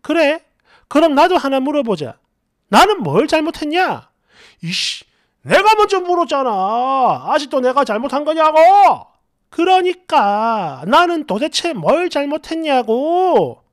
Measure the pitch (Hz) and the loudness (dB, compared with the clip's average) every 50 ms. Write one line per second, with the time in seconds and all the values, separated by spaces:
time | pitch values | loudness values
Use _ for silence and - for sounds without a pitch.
0 | _ - 302 339 320 285 302 339 _ _ _ _ _ _ _ _ _ _ - 285 | _ -4 -2 0 0 0 0 -4 _ _ _ _ _ _ _ _ _ _ 2 2
1 | 330 330 285 269 277 359 359 330 - 277 269 269 262 277 302 294 277 226 202 160 | 4 4 4 4 4 4 4 2 0 0 -2 -2 -2 0 -2 -2 -2 -2 -4 -4
2 | 151 117 - _ _ _ _ _ _ _ _ _ _ _ 202 220 330 392 427 392 | -4 -12 -12 _ _ _ _ _ _ _ _ _ _ _ 4 4 4 4 2 -2
3 | 233 151 135 185 285 311 - 320 302 320 330 - 320 294 302 349 370 320 190 214 | -4 -2 0 0 0 0 0 -2 -2 -2 -6 -6 -8 -6 -2 -2 -2 -2 -4 -8
4 | - _ _ _ _ _ _ _ - - _ _ - 165 185 - - - - - | -10 _ _ _ _ _ _ _ -20 -20 _ _ -10 -8 -6 -6 -6 -8 -8 -12
5 | - _ _ _ _ _ _ _ _ 131 180 311 392 427 440 427 415 415 403 381 | -16 _ _ _ _ _ _ _ _ 0 0 2 4 4 4 2 2 0 0 -4
6 | 359 349 359 349 339 247 311 277 269 254 220 190 185 196 220 240 247 262 269 269 | -2 -2 0 -2 0 -2 -2 -2 -2 -2 -2 -2 -2 -2 -2 -2 -2 -2 -2 0
7 | 254 220 160 127 131 170 254 302 294 254 - 277 247 247 254 277 277 - 214 214 | 0 0 0 -2 -2 -4 -4 -4 -4 -4 -4 -2 -2 0 0 0 -2 0 -2 -4
8 | 240 285 - 277 294 302 320 320 311 311 311 311 320 349 392 403 403 339 - - | -4 -4 -6 -4 -4 -4 -2 0 0 2 4 6 6 6 6 6 6 4 4 0
9 | - _ _ _ _ _ _ _ _ _ - - 339 370 370 370 359 359 349 - | -6 _ _ _ _ _ _ _ _ _ -4 -2 0 2 2 2 2 0 -4 -6
10 | _ _ 330 294 220 202 202 208 220 226 226 214 185 160 139 131 135 165 247 311 | _ _ 0 0 2 2 0 0 -2 -2 -2 -2 -4 -6 -8 -10 -6 0 2 2
11 | 349 349 349 330 294 - 190 208 262 320 - - - 349 320 214 156 160 240 320 | 2 2 0 -4 -4 -6 -4 -4 -4 -4 -4 -4 -4 -4 -6 -4 0 0 0 0
12 | 359 349 - 294 285 285 294 311 - - 330 320 330 311 277 254 240 214 220 240 | 0 -2 -4 -4 -4 -4 -6 -8 -8 -8 -8 -6 -4 0 0 0 0 0 -2 -2
13 | 277 311 339 359 370 370 330 226 170 131 113 _ _ _ | 0 0 0 0 0 2 2 0 0 -2 -6 _ _ _